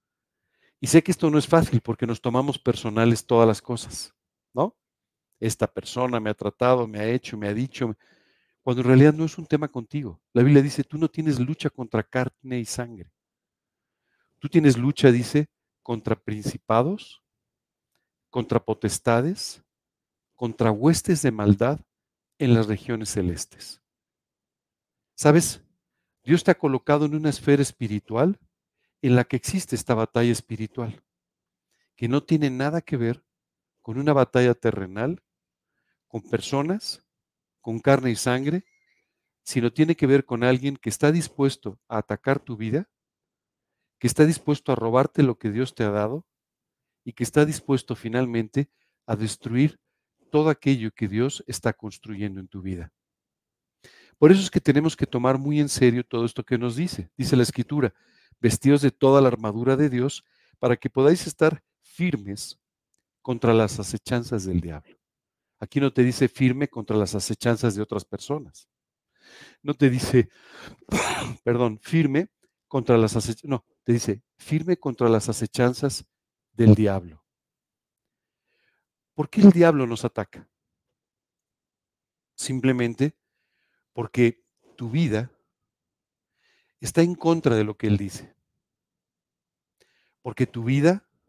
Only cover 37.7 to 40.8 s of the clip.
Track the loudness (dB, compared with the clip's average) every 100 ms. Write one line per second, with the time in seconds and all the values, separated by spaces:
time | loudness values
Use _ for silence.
37.7 | -2 2 2 2 -4 -2 -2 -4 -6 -8
38.7 | _ _ _ _ _ _ _ -8 -2 -2
39.7 | 2 0 2 2 2 2 0 0 0 -2
40.7 | -6